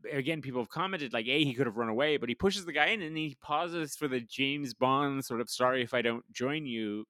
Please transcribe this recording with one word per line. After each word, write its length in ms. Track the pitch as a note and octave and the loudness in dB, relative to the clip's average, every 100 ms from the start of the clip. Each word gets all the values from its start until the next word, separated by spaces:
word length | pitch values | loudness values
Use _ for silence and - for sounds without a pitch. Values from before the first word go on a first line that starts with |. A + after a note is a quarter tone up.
| A2 | -6
uh, 40 | C#3+ | -2
again, 260 | C3 D#3+ | -2 -2
people 180 | C3 B2 | -4 -4
have 80 | A#2 | -4
commented, 440 | D#3+ F#3 F#3+ C3+ | -2 -2 -2 -2
like, 140 | A#2 A2+ | -2 2
"A, 160 | C#3+ | 2
he 100 | C#3+ | 2
could 120 | A#2+ B2+ | 2 0
have 100 | G#2+ | 0
run 120 | A2+ | -2
away," 280 | A2 D3+ C#3+ | 2 2 2
but 120 | A#2+ | -2
he 60 | |
pushes 300 | - F#3+ G3 | 0 0 2
the 80 | E3+ | 0
guy 140 | D3 D#3 | 4 4
in 160 | A3 | 2
and 140 | D#3 D#3+ | -2 -4
he 200 | D#3 C3+ | -4 -6
pauses 540 | - D3+ F3 E3+ D3+ | -2 -2 0 -2 -4
for 140 | - D3 | -2 -2
the 100 | B2+ | -2
James 540 | A2+ - C3+ D3 C#3 | -2 -2 0 0 -4
Bond 500 | A2+ B2+ C3+ C#3+ C3+ | 0 4 4 2 -2
sort 160 | C3 A#2+ | -4 -4
of 80 | A#2 | -4
"Sorry 340 | - B2+ C3 | 2 2 2
if 100 | A#2+ | 0
I 80 | B2+ | 0
don't 220 | A#2 A#2 - | 0 0 -6
join 340 | A2 B2+ D3+ C#3+ | -4 -2 -2 -4
you" 380 | A2+ G#2+ G#2+ G#2+ | -4 -2 -4 -6